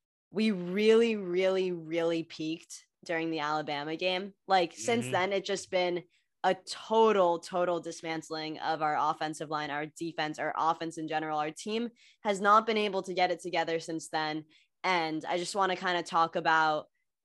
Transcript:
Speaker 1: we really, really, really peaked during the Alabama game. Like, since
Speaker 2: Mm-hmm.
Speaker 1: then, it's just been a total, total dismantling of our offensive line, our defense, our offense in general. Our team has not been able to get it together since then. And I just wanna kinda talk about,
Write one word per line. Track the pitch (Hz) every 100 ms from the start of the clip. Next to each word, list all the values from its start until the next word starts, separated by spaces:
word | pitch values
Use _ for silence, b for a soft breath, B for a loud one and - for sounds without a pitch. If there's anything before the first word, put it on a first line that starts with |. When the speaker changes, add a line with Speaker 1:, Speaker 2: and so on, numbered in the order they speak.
| _ _ _
Speaker 1:
we | 185 220
really, | 185 175 190 214 226 233 214
really, | 180 180 185 190 185
really | 175 156 165 165 165
peaked | 156 - 156 165 - - - _ -
during | 165 165
the | 160
Alabama | 147 156 151 143 147 165
game. | 180 185 196 - -
Like, | 190 170 -
since | - 233 226
Speaker 2:
Mm-hmm. |
Speaker 1:
then, | 185 185
it's | 196 190
just | 190 -
been | 185 180 175 165 _ _ _
a | 185 185 -
total, | - - 220 220 202 175 170
total | - 185 180 170
dismantling | 160 165 165 160 - 160 156 156
of | 151 160
our | 156 143
offensive | 147 160 156 156 151
line, | 151 147
our | 147 156
defense, | - 170 160 151 151
our | 151 -
offense | 160 165 165 160
in | 156
general. | 156 156 151
Our | 156
team | - 214 220 233 b b b
has | 214 196
not | 202 214 220
been | 214
able | 208 190
to | 185
get | 180 180
it | 165
together | 175 170 165 165
since | 165 160 -
then. | 156 156 156 156 b b _
And | 185 180 160 156 -
I | 175
just | 175 202
wanna | 190 180
kinda | 185 175
talk | 165 175 165 180
about, | 165 160 160 151 - _ _ _